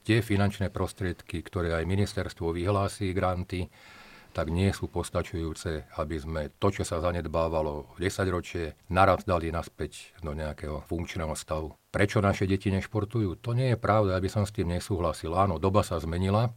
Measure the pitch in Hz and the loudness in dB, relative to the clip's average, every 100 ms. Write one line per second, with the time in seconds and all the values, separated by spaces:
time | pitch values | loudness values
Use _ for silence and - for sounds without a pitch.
0 | - 117 110 98 101 - 92 - 90 - | 2 2 4 2 2 0 -4 -2 -4 -2
1 | 90 85 - 85 - 95 85 82 82 98 | -4 -6 -8 -8 -6 -2 0 0 0 0
2 | 101 - 82 - 85 85 90 101 98 - | 0 -2 -6 -4 -4 -2 0 2 0 -2
3 | 98 92 90 90 90 90 80 - - - | -2 0 0 -2 -4 -4 -6 -10 -20 -20
4 | - - - - 78 85 98 - 87 87 | -20 -20 -10 -4 -2 2 2 2 -4 -4
5 | - 90 85 87 80 78 92 76 - - | -4 -4 -4 -6 -6 -6 -4 -6 -6 -6
6 | 78 80 73 80 71 - 101 98 90 85 | -4 -4 -6 -6 -6 0 0 0 -4 0
7 | 87 87 80 82 82 80 76 73 69 - | 0 -2 -2 0 2 2 0 -4 -10 -4
8 | 92 - 95 90 - 90 78 - - 87 | -4 0 0 -2 -4 -6 -6 -10 -2 6
9 | 98 87 - 87 82 80 - - 76 - | 6 6 2 0 0 -4 -6 -8 -10 -10
10 | - - 78 73 76 73 73 76 - 85 | -20 -12 -8 -6 -6 -6 -8 -8 -4 -4
11 | 85 90 78 76 - 78 80 - _ - | -4 -4 -4 -6 -4 -4 -4 -12 _ 0
12 | 101 110 101 95 92 95 101 95 - 107 | 2 4 4 2 2 2 2 0 0 -2
13 | 101 117 98 80 120 120 131 117 - 107 | -2 0 -2 -2 -4 0 2 2 4 4
14 | 98 92 95 107 98 - 85 87 - 85 | 4 2 0 0 0 0 0 0 -2 0
15 | 85 73 80 87 95 80 95 101 - 85 | 0 0 -2 2 2 4 4 4 2 -2
16 | 80 87 95 104 120 | -2 0 2 2 2